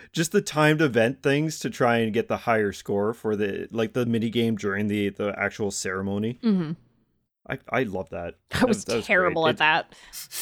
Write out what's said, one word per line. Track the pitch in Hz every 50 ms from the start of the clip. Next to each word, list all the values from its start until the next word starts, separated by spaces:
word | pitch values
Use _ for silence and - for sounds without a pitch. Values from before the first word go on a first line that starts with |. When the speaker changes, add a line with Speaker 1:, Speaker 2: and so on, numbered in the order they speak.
| - - -
Speaker 1:
just | 160 165 160 -
the | 202 202
timed | - - 151 151 151 156 151 165
event | 143 110 117 113 117 135 - -
things | 143 139 143 156 160 151 -
to | - 135
try | 113 - 135 120 117 117
and | 113 110 101
get | 117 107 -
the | 113 104
higher | - - 117 110 104 101 92
score | - - - 104 101 101 107 120
for | - - 110 107
the, | 101 104 98 95 85 - -
like, | - 113 113 104 -
the | 127 123
mini | 120 117 113 107 117
game | 104 120 117 113 113
during | 101 - 104 98 101 104 104
the, | 104 104 101 101
the | 98 - 104 104 95 -
actual | 98 101 - - 113 98
ceremony. | 98 - - 98 92 95 95 98 98 101 107 113 127 - -
Speaker 2:
Mm-hmm. | 226 202 185 170 151 170 - _ _ _ _ _ _ _ _ _ _ _ _ _ -
Speaker 1:
I, | - - _ -
I | - 120 131
love | 107 92 92 95 -
that. | - 90 87 85 - _ _ - -
Speaker 2:
I | -
Speaker 1:
That | - 247
Speaker 2:
was | 220 - -
Speaker 1:
that | - -
was | 233 202
Speaker 2:
terrible | - 214 180 185 175 - 165 160
Speaker 1:
great. | 156 156 -
Speaker 2:
at | 156 156 156 165 -
Speaker 1:
It | - - - - - - - - - - -